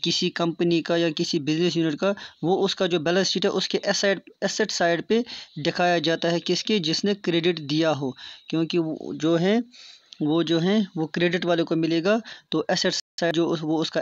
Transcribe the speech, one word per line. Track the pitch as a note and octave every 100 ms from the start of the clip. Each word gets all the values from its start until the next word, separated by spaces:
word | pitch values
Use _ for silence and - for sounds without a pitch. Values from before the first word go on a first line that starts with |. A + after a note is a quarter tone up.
किसी | E3+ - F3+
कंपनी | - E3+ D#3+ F3 E3
का | D3+ E3+
या | E3+
किसी | D#3 E3+ E3+
बिजनेस | C#3 D#3 F3 D#3+
यूनिट | D#3+ C#3+
का, | F#3+ G3+ - -
वो | D#3 F#3+
उसका | F#3+ - F#3
जो | E3+
बैलेंस | D3 F#3 F3
शीट | F#3 F#3+
है |
उसके | F#3+ - F#3+ -
एसेट, | F#3+ G3+ F#3 - -
एसेट | G3 - G#3+
साइड | - E3+ E3+
पे | - A3+ A#3+ - - D#3
दिखाया | E3+ F3 F3+ E3+
जाता | D#3+ E3 E3+
है | E3+
किसके, | - F3 - G#3+
जिसने | D3+ - G3+
क्रेडिट | G3+ F3+ E3+ F3 D#3+
दिया | C#3 D3+ D#3+
हो, | C#3 C3+ - - - -
क्योंकि | D#3+ D#3+ F3
वो | D#3+ - -
जो | C#3+ D#3 E3
है, | F#3 A3+ B3 - - - _ -
वो | D3+ E3
जो | D#3+ E3
है | F3 G#3+ F#3 D#3+
वो | D#3
क्रेडिट | E3+ F3 F3 F3
वाले | E3+
को | D#3+ E3
मिलेगा। | D#3+ E3 F3+ A3+ - - _
तो | D#3+ -
एसेट | F3+ F#3
साइड | - - - E3+ D#3+
जो | D#3+
उस, | D#3+
वो | D#3 D#3
उसका | E3 E3